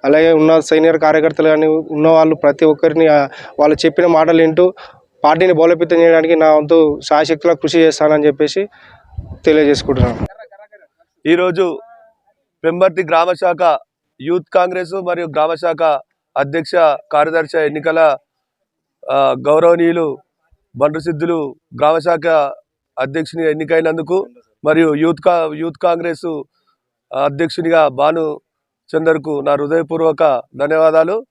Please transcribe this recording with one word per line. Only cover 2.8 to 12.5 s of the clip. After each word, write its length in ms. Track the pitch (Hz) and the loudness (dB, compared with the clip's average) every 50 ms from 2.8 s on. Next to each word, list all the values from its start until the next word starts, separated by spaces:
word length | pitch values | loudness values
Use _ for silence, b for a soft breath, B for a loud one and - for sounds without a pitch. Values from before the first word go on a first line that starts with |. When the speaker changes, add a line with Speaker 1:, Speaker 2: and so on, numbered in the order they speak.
| - 165 151 165 165 | 0 0 2 2 4
Speaker 1:
ఆ, 220 | 156 151 147 139 131 B B B B B - | 4 4 2 2 -2 B B B B B 0
వాళ్ళు 160 | 147 151 151 143 - | 2 2 2 2 0
చెప్పిన 200 | 165 151 - 170 | 0 0 2 0
మాటలు 340 | 175 170 156 160 160 170 165 | 2 2 2 2 4 4 4
వింటూ 340 | 165 160 160 160 180 185 185 B B B B B B _ _ _ - | 4 2 2 2 2 0 0 B B B B B B _ _ _ 0
పార్టీని 280 | 147 156 160 185 185 | 0 2 2 2 2
బలోపేతం 440 | 180 156 165 170 175 160 170 160 175 | 2 2 2 2 2 0 0 0 2
చేయడానికి 400 | 165 170 165 165 160 156 160 170 | 4 4 4 4 4 2 2 2
నా 180 | 160 160 156 151 | 4 4 4 4
వంతు 460 | 151 151 147 165 165 160 151 147 - - | 2 2 2 2 4 4 2 0 -4 -2
శాయశక్తులా 500 | - 156 147 156 139 165 151 - 170 165 | 0 0 0 2 0 -4 -2 0 -2 -2
కృషి 240 | 156 - 151 151 170 | 0 -2 -2 2 4
చేస్తానని 480 | 165 160 151 - 151 151 151 151 147 | 2 2 2 2 0 2 2 2 2
చెప్పేసి 420 | 151 139 139 156 147 - 190 202 208 b b b b b b b b b b - - - - _ | 0 0 0 -4 -2 -2 -6 -6 -6 b b b b b b b b b b -16 -16 -20 -4 _
తెలియజేసుకుంటున్నాను. 800 | 165 151 151 151 143 143 135 - - 135 127 - 123 117 110 - - - - - _ - - - _ _ _ _ _ _ _ _ _ _ _ _ | 2 2 4 4 2 0 0 -2 -4 0 0 0 -2 -2 -6 -10 -10 -10 -16 -20 _ -20 -20 -20 _ _ _ _ _ _ _ _ _ _ _ _
Speaker 2:
ఈరోజు 520 | 151 170 175 180 185 175 175 190 175 147 - - - - - _ _ _ _ _ _ _ _ _ _ | -2 0 0 0 -2 0 -2 -2 -2 -4 -8 -14 -20 -20 -20 _ _ _ _ _ _ _ _ _ _